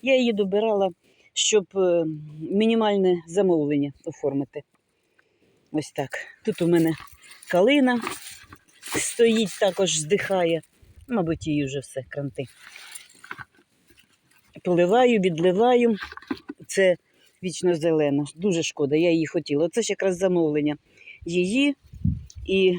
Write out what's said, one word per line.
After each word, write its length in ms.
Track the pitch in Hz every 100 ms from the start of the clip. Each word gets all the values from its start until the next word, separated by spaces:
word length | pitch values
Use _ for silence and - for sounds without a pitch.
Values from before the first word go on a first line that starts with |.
Я 160 | 254 262
її 160 | 240
добирала, 560 | 208 196 202 226 202 190 - _ _ _
щоб, 320 | - - 214 180 190
е, 300 | 180 170 160 151 151 151 156
мінімальне 720 | 196 220 226 214 202 185 175 165
замовлення 680 | 175 190 165 147 147 143 - 165
оформити. 560 | - 143 139 135 147 - _ _ _ _ _ _ _ _ _ _
Ось 200 | 151 -
так. 180 | - 135 - - - 220
Тут 160 | -
у 60 | 170
мене 260 | 170 160 156 - - - - -
калина 500 | 180 220 285 254 240 - - - - - - _ _
стоїть, 760 | - - - - 233 220 202 -
також 400 | 202 180 185 156
здихає. 600 | 151 202 - 190 170 165 - _ _ - -
Мабуть, 400 | 233 165 160 160
її 180 | 147 135
вже 140 | 139
все, 240 | - 135 123
кранти. 340 | 147 143 - 127 - - - - - - _ - - - _ _ _ _ _ _ _ _ _ _ -
Поливаю, 560 | 180 175 175 233 254 220
відливаю. 800 | 185 160 180 180 240 247 233 202 - - - - - - -
Це 300 | 196 185 170 _ _ _ _
вічно 320 | 180 - 180 165
зелена. 500 | 165 156 147 139 143 165
Дуже 280 | 202 165
шкода, 320 | 151 - 139 156
я 160 | 175
її 160 | 165 151
хотіла. 380 | 175 147 143 165
Оце 160 | 240
ж 60 | 214
якраз 280 | 196 190 175
замовлення 600 | 190 180 156 151 147 147 _ _ - - -
її. 500 | 180 180 247 285 277 _ - - - - - -
І 280 | 190 185